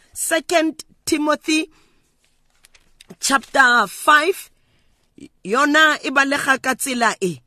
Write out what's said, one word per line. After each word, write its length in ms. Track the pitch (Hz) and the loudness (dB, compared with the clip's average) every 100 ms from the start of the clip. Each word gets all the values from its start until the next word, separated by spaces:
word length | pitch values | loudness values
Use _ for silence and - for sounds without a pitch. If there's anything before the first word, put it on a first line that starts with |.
| _ | _
Second 720 | - - 330 - 339 320 - - _ - | -10 -4 -4 0 0 0 -4 -14 _ -4
Timothy 640 | 311 302 294 - 320 - _ _ _ _ _ _ _ _ _ _ _ _ - - - | -2 -2 -2 -2 -2 -4 _ _ _ _ _ _ _ _ _ _ _ _ -20 -20 -10
chapter 680 | - 269 - 277 254 240 196 | -2 -2 0 2 4 2 0
five. 640 | - - 302 320 - - _ _ _ _ _ _ - - _ | -2 2 2 2 -4 -10 _ _ _ _ _ _ -20 -20 _
Yona 540 | 185 240 285 302 311 277 | -4 0 2 4 4 2
e 60 | 311 | -2
balega 520 | 269 277 285 285 262 | 0 0 0 0 0
ka 120 | 262 | -2
tsela 420 | 254 269 247 226 214 | -4 -6 -2 -2 -2
e. 180 | 185 143 | -6 -6